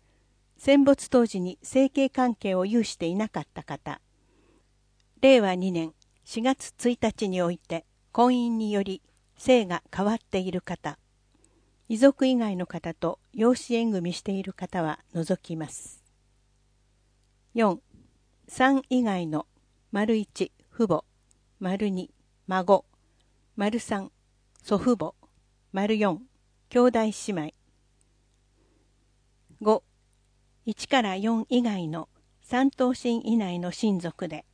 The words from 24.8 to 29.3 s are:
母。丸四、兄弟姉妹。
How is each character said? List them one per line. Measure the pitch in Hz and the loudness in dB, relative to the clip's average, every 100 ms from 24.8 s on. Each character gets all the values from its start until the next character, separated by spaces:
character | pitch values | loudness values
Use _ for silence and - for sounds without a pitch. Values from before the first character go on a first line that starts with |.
| 247 233 | 2 0
母。 | 156 - _ _ _ _ _ | -2 -10 _ _ _ _ _
丸 | 190 208 220 | -4 -2 2
四、 | 208 170 - _ _ _ _ | 0 0 -8 _ _ _ _
兄 | 247 | 2
弟 | 247 233 | 4 4
姉 | 220 208 - | -2 -4 -6
妹。 | 180 151 - _ _ _ _ _ _ _ _ _ _ _ _ _ _ _ _ _ | -6 -8 -12 _ _ _ _ _ _ _ _ _ _ _ _ _ _ _ _ _